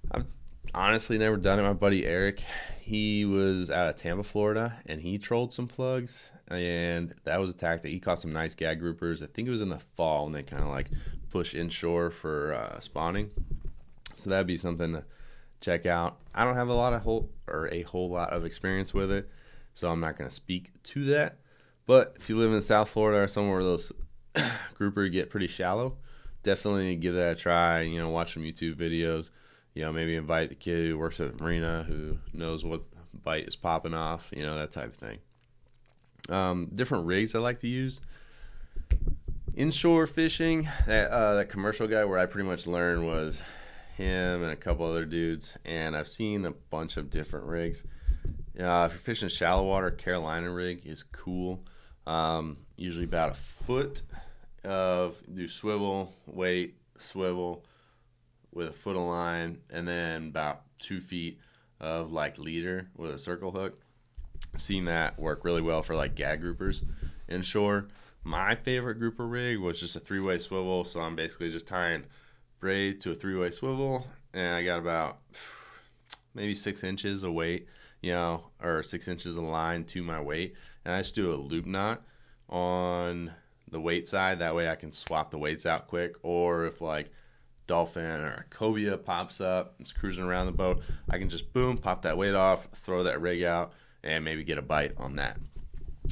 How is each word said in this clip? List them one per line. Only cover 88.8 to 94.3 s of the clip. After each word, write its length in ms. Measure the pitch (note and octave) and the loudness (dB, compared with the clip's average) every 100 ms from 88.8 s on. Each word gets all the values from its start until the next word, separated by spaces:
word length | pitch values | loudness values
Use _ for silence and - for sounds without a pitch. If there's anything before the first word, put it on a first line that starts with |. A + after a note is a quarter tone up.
| G#2 F#2+ | 0 -2
pops 380 | - F2 F#2+ - | -2 -4 -4 -4
up, 340 | F#2 F#2 - - | 0 0 0 -10
it's 100 | - | -8
cruising 320 | - G2 F2+ | -4 -2 -2
around 220 | F2+ F2+ F#2 | 0 0 2
the 80 | |
boat, 300 | E2+ F#2 F#2 - - - | 2 4 2 2 -2 0
I 80 | F2+ | 0
can 100 | F#2 | 0
just, 240 | E2 - | -2 -2
boom, 260 | B2+ B2+ B2 | 2 4 2
pop 260 | - F2+ | 0 0
that 140 | E2+ D#2+ | 0 2
weight 160 | G2+ | 4
off, 360 | G2 F#2+ F2+ - - | 6 6 6 2 -14
throw 280 | - F2+ | -2 2
that 160 | F2+ C2+ | 2 2
rig 240 | F2 F2 | 0 2
out, 300 | F2 E2+ E2+ - - - - | 2 2 0 -8 -20 -12 -2
and 180 | D#2+ | -2
maybe 220 | D#2+ | 0